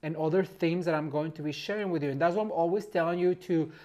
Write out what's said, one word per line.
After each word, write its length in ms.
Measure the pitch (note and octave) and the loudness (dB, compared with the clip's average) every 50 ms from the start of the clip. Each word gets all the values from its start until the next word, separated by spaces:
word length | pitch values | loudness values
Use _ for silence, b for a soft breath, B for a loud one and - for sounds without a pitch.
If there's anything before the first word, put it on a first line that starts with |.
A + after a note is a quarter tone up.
| - | -6
and 120 | D#3 E3 | -6 -4
other 260 | D#3+ D#3 D#3+ D#3 F#3+ F#3+ | -2 0 2 2 2 0
themes 420 | - - - - E3 E3 F3+ F3 | 0 -2 -2 0 0 2 2 0
that 120 | E3+ D#3+ | 0 0
I'm 120 | D3+ D3+ D#3 | 0 0 0
going 220 | C3+ D3+ D3+ D#3+ | -2 -2 -2 -2
to 120 | D#3+ - D3 | -6 -6 -6
be 100 | D3+ C#3+ | -6 -6
sharing 360 | - - - G3+ G#3+ G#3 F#3+ F3 | -6 -6 -6 -4 -4 -2 -2 -2
with 100 | D#3+ C#3+ | 0 0
you. 80 | C#3+ | -2
And 100 | C3+ C#3 | 0 2
that's 140 | D#3+ E3+ F3 | 2 2 4
what 80 | G#3 G#3+ | 2 0
I'm 80 | G#3+ | 0
always 360 | - D3+ E3+ E3+ F3+ G#3+ G#3 | 0 0 2 2 2 0 -2
telling 340 | - - F3+ E3 E3 F3 F3 | 0 0 2 2 2 2 2
you, 160 | F3+ F3+ F3+ | 2 2 2
to 340 | F3+ - - F3+ D#3+ D#3 D#3 B B B | 0 -2 0 0 0 0 0 B B B